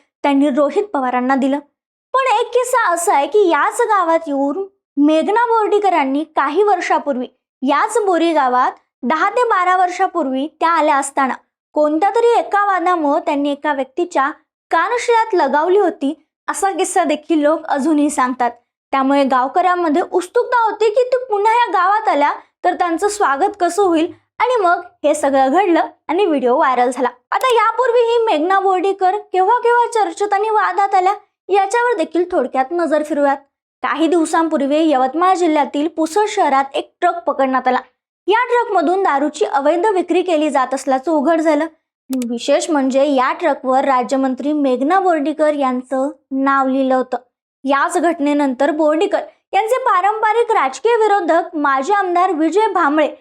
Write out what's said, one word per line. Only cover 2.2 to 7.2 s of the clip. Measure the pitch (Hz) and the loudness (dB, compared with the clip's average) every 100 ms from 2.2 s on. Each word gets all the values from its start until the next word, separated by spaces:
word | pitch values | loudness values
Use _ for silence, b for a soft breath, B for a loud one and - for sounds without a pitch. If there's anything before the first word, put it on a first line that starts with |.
| 523 440 | 0 0
एक | 466 | 0
किस्सा | 494 494 508 415 | -2 0 0 0
असा | 339 349 | -2 0
आहे | - 294 | 0 2
की | 427 381 | 2 2
याच | 294 359 427 | 2 0 0
गावात | 466 403 339 330 320 | 0 2 2 0 0
येऊन | 277 277 311 392 _ _ - | -2 -2 -4 -8 _ _ 0
मेघना | 294 311 311 440 480 | 2 2 2 0 2
बोर्डीकरांनी | 453 403 403 403 339 269 277 | 2 2 0 2 0 0 -2
काही | 311 - 277 311 | -4 -4 -2 0
वर्षापूर्वी | 415 359 311 262 285 254 | 2 0 0 -2 -2 -6